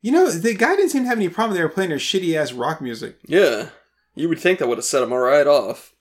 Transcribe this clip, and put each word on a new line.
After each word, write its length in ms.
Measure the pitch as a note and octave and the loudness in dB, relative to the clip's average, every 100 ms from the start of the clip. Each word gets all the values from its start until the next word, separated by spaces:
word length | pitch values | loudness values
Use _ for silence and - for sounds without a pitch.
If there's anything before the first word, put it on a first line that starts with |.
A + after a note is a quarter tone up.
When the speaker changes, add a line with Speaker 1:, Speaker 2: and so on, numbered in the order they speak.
Speaker 1:
You 100 | G#3+ | 2
know, 180 | D#4+ F#4 | 2 2
the 240 | E3+ G#3+ | 2 -2
guy 220 | G3+ A#3 G4 | 0 0 2
didn't 160 | F#4+ | 0
seem 120 | C#4 | 0
to 60 | B3 | -2
have 80 | A#3 | -2
any 120 | F#3 | -2
problem. 260 | - A3+ F#3 | -2 -2 0
They 80 | |
were 60 | D#3+ | -2
playing 200 | F3 F#3+ | -2 -4
their 100 | C#3+ | -4
shitty-ass 520 | - F#3+ F3+ D#3+ C#3 | -2 -2 0 -2 -4
rock 280 | B2 B2+ D#3 | -4 -6 -6
music. 360 | B2+ A2+ A#2 - - | -8 -10 -12 -16 0
Speaker 2:
Yeah. 440 | E3+ F3 A2 D#3 - _ _ _ - | 2 4 0 -8 -16 _ _ _ -6
You 120 | E3 | -4
would 100 | D#3+ | 0
think 200 | F3+ F#3 | 0 0
that 80 | B2 | 0
would 100 | A#2 | -2
have 80 | - | -2
set 160 | C#3 | -2
him 100 | A#2+ | 0
right 340 | B2+ B2+ D3 C#3+ | 0 4 4 6
off. 460 | C#3+ A2 A#2 - _ | 4 2 -8 -14 _